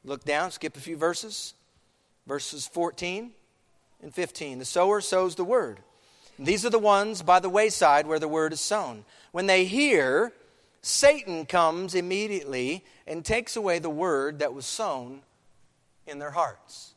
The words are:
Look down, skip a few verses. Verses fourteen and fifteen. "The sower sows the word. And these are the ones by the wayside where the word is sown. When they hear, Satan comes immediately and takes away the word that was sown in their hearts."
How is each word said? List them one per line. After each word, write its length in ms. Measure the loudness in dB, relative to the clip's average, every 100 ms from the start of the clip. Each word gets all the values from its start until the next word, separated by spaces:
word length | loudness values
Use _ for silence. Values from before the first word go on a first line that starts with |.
Look 200 | -10 -8
down, 260 | -2 0 -2
skip 280 | -6 -10 -10
a 20 |
few 160 | -12 -2
verses. 560 | -2 -2 -8 -12 -12 _ _ _ _ _ _ _
Verses 420 | -8 -8 -8 -10 -10
fourteen 680 | -4 -4 -4 -8 -8 -12 _ _ _ _ _ _ _
and 140 | -12
fifteen. 440 | -6 -6 -8 -12 -10
"The 60 |
sower 360 | -4 2 2 2
sows 340 | 0 0 0
the 100 | -2
word. 380 | 0 0 0 -10 _ _ _ _ _ -6
And 80 | -2
these 180 | 0
are 60 | 2
the 80 | 2
ones 420 | 6 4 2 -4
by 200 | 4 4
the 100 | 6
wayside 560 | 2 2 4 6 6 4
where 140 | -2
the 80 | 0
word 240 | 0 0
is 80 | -2
sown. 440 | -4 -2 -4 -10 -18 -20 _
When 140 | -4 4
they 200 | 4 4
hear, 640 | 2 4 4 4 2 0 -4 _ _ _ _
Satan 680 | -4 4 4 4 -4 -8 0
comes 480 | 4 4 2 -2 -4
immediately 880 | -2 -2 -2 -6 -4 -4 -4 -6 _ _ -12
and 160 | -10
takes 320 | -2 -4 -2 -4
away 240 | -2 -2
the 100 | -2
word 480 | -2 0 0 -2 -2
that 160 | -4
was 120 | -4 -10
sown 580 | -6 -4 -4 -8 -16 _ _ _ _ _ _ _ _ -16
in 140 | -12
their 100 | -6
hearts." 640 | -2 -2 -4 _ -20 -20